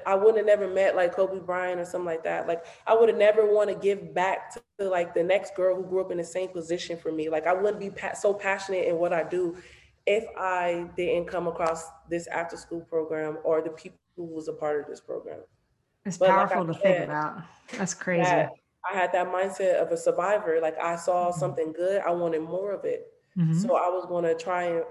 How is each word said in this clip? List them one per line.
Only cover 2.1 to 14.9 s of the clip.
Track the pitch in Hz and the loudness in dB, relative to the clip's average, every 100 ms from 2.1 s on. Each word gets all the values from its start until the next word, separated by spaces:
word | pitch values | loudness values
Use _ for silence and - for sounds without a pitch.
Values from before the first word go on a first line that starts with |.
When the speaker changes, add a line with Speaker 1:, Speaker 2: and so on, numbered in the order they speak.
| 165 | -4
Speaker 1:
that. | 170 170 160 | -4 -4 -2
Like, | 170 - - - | -4 -6 -8 2
I | 226 | 6
would | 226 | 6
have | 160 | 6
never | 202 214 208 | 6 6 6
wanna | 208 208 175 | 4 2 0
give | 196 196 170 | 0 -2 -2
back | 165 185 - - - _ - | 0 0 0 -6 -16 _ -6
to, | 196 | -2
like, | 180 175 | 0 0
the | 175 | 0
next | 170 190 196 - | 2 2 0 0
girl | 185 180 | 2 2
who | |
grew | 180 185 | 0 -2
up | 185 | -2
in | 175 | -4
the | |
same | 165 185 185 | -6 -6 -6
position | 180 160 175 - 170 | -8 -4 -4 -4 -6
for | 165 | -4
me. | 156 156 | -4 0
Like, | 156 160 | 2 4
I | |
wouldn't | 185 208 202 | 4 2 0
be | 196 | -6
pa-, | - 196 | -8 -8
so | - 208 | 0 2
passionate | 202 196 196 - 185 170 | 2 0 0 0 0 0
in | 170 | 2
what | 175 | 2
I | 170 | 0
do | 156 180 175 175 - - _ _ - | 0 0 -2 -4 -14 -20 _ _ 0
if | 208 214 - | 0 0 -4
I | 185 180 175 175 170 - | -2 0 0 -2 -4 -2
didn't | 175 170 170 | 0 0 0
come | 180 170 | -4 -4
across | 165 165 165 - - - | 0 -2 -2 -8 -16 -6
this | 170 170 | -6 -4
after | - 170 170 | -6 -6 -10
school | - 170 | -10 -12
program | 170 165 156 156 156 156 | -4 -4 -2 -4 -4 -4
or | 160 160 | 0 0
the | 160 | 0
people | 160 185 - _ - | -8 -18 -20 _ -14
who | 170 | -10
was | 160 156 | -10 -10
a | |
part | 147 151 151 | -6 -2 -4
of | |
this | 135 | -6